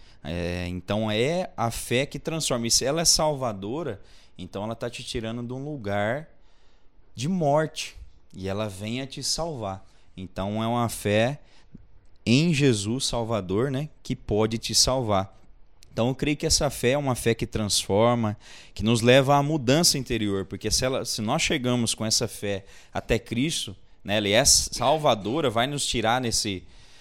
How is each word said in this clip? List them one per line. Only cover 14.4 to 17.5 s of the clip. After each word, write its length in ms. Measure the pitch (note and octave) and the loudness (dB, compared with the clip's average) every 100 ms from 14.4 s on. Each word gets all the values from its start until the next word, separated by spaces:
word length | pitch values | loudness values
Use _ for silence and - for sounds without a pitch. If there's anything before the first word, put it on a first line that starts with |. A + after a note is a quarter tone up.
| A2 A2+ | 2 0
te 160 | - | 0
salvar. 600 | G#2+ - C3 A2+ G2 G2 - - - - - - | 2 2 2 2 0 0 -8 -20 -20 -20 -20 -12
Então 180 | - A#2 | -2 0
eu 60 | |
creio 220 | C3 C#3+ D3+ | 0 -2 -2
que 80 | |
essa 240 | D#3+ - D3+ | 0 2 0
fé 220 | - B2 | 0 0
é 80 | C#3 | 2
uma 160 | C#3 | 0
fé 200 | A#2+ A#2 | 0 0
que 120 | A2+ | 0
transforma, 920 | A2 | -2